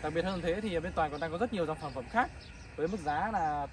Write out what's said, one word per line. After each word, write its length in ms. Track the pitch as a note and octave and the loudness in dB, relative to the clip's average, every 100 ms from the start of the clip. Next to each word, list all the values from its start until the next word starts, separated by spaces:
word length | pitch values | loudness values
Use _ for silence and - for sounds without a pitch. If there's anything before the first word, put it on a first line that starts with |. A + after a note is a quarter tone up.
Đặc 100 | D#3 | 0
biệt 120 | D#3 F3 | 2 2
hơn 160 | F#3+ | 0
thế 200 | E3 F3+ | 2 2
thì 180 | G#3+ E3+ | 2 0
bên 140 | E3+ | 0
Toàn 180 | F3 D#3 | 0 0
còn 80 | C#3+ | 0
đang 120 | D#3+ | -2
có 60 | E3 | 0
rất 160 | A#3+ | 0
nhiều 120 | G#3+ D#3+ | 2 0
dòng 120 | D#3 | 0
sản 100 | D3+ | -4
phẩm 100 | C3 A#2+ | -6 0
khác 220 | A3 B3+ - - - - - | 2 2 -2 -14 -16 -14 -2
với 120 | D#3 | 0
mức 120 | G3+ | 0
giá 300 | D3+ D3 G3 | 0 2 2
là 340 | G#3+ D#3+ D3 C#3 | 2 2 2 -2